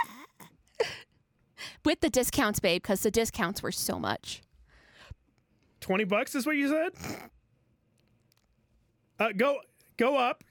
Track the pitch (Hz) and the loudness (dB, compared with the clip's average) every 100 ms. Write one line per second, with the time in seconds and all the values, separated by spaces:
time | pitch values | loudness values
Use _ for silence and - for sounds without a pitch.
0 | 960 226 294 - - _ _ - - - | -8 -10 -20 -20 -20 _ _ -4 -4 -6
1 | - _ _ _ _ - - - 302 320 | -16 _ _ _ _ -18 -18 -2 0 2
2 | 320 254 247 - 226 - 190 175 - 190 | 2 2 2 2 0 2 2 2 2 0
3 | 220 226 226 - 180 196 - 175 - 90 | 2 2 0 0 -2 -2 -6 -4 -4 -2
4 | 92 - - - _ _ _ - _ - | -2 -4 -6 -14 _ _ _ -20 _ -20
5 | - - _ _ _ _ _ - - 190 | -20 -20 _ _ _ _ _ -14 -4 -2
6 | 208 202 269 285 247 302 285 311 339 - | 0 0 0 -2 0 2 2 2 0 -4
7 | - - - _ _ _ _ _ _ _ | -10 -10 -12 _ _ _ _ _ _ _
8 | _ _ _ _ _ _ _ _ _ _ | _ _ _ _ _ _ _ _ _ _
9 | _ - 220 196 262 277 - _ _ - | _ -2 -2 2 2 0 -6 _ _ 0
10 | 240 277 247 302 - | 2 4 2 -2 -10